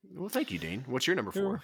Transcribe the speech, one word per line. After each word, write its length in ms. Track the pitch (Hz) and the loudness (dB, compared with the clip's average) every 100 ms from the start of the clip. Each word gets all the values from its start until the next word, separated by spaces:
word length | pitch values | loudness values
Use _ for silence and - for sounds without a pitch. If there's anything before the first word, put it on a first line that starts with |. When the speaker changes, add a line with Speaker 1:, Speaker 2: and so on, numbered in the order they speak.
| - | -14
Speaker 1:
Well, 140 | - 196 | -6 0
thank 200 | 254 302 | 0 0
you, 80 | 87 | -2
Dean. 260 | 80 98 127 | -2 -4 0
What's 180 | 127 - | 2 4
your 100 | 180 | 2
number 140 | 101 | 2
Speaker 2:
You're, 100 | 190 | 0
Speaker 1:
four? 180 | 196 196 | 0 -2